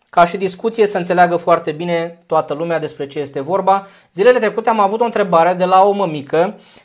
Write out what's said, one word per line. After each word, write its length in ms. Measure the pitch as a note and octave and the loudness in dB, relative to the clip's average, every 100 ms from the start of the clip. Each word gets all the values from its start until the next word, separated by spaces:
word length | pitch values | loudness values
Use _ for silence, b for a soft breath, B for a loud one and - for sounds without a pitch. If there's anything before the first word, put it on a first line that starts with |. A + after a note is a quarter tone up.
| _ | _
ca 160 | - A3+ | 2 2
și 120 | G3 | 0
discuție, 480 | F#3+ F3+ A3+ A3+ G3+ | -6 -6 -4 0 0
să 120 | F#3+ | 0
înțeleagă 380 | F3 F3+ F3 E3+ | -2 2 2 2
foarte 360 | F3+ E3 E3+ | 0 0 0
bine 520 | D3+ F3 E3+ E3+ E3+ _ | -6 -4 -4 -4 -10 _
toată 280 | D#3+ - | -2 -2
lumea 260 | C#3+ E3+ E3 | -6 -4 -4
despre 280 | D3+ - C#3+ | -6 -10 -10
ce 120 | D3+ | -8
este 200 | C#3 D3 | -8 -8
vorba.” 480 | C3+ F#3+ F#3+ G3 F#3+ B B | -4 -2 0 0 -2 B B
Zilele 260 | E3 A3+ B3+ | 0 2 4
trecute 300 | G#3+ A3 A3+ | 0 -2 -2
am 100 | A3 | 0
avut 220 | G3 A3 | 0 0
o 40 | A#3 | -2
întrebare 480 | A3+ G3 E3+ E3+ | -2 0 2 2
de 120 | F3+ F3+ | 0 2
la 180 | F#3 | 4
o 80 | G3+ | 4
mămică 680 | G3+ F#3 D3+ - D#3+ F#3 G#3+ b b | 2 -2 -6 -4 -2 -2 -4 b b